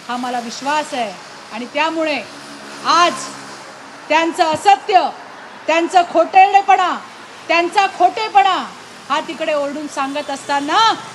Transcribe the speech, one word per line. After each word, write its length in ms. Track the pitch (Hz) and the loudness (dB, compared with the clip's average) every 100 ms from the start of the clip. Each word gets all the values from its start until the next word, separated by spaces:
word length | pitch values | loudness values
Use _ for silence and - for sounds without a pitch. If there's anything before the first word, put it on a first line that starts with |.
| - | -10
हा 100 | 247 | -6
मला 220 | 247 247 | -4 -6
विश्वास 540 | 233 - 277 302 294 | -6 -6 -2 -2 -2
आहे. 180 | 269 214 - - - - 214 | -4 -6 -8 -16 -20 -14 -12
आणि 100 | 240 | -6
त्यामुळे 500 | 294 320 320 311 269 - - - - - - 247 | -2 -2 0 -2 -4 -8 -16 -18 -18 -16 -6 2
आज 280 | 320 349 - - - - - - - - - - | 4 4 0 -10 -14 -16 -18 -18 -20 -20 -10 0
त्यांचं 340 | 311 330 359 | 0 2 2
असत्य, 680 | 320 311 403 392 - 359 277 - - - - - - | 0 2 4 4 4 2 2 -4 -16 -18 -20 -8 -2
त्यांचं 340 | 330 339 370 | 0 2 2
खोटेरडेपणा, 960 | 349 339 330 381 392 403 392 381 349 233 - - - - - | 4 2 4 6 6 6 4 4 2 -2 -10 -18 -20 -10 -2
त्यांचा 400 | 330 349 403 381 | 0 0 0 0
खोटेपणा 800 | - 359 403 427 403 392 330 214 - - - - | 2 0 2 0 2 4 2 -4 -12 -20 -14 -6
हा 120 | 294 | -4
तिकडे 320 | 311 311 311 | -4 -6 -4
ओरडून 340 | 294 285 294 294 | -2 -4 -6 -8
सांगत 420 | 302 269 294 285 | -6 -4 -6 -8
असताना 640 | 277 - 285 285 370 453 359 - | -8 -4 -2 0 2 2 0 -6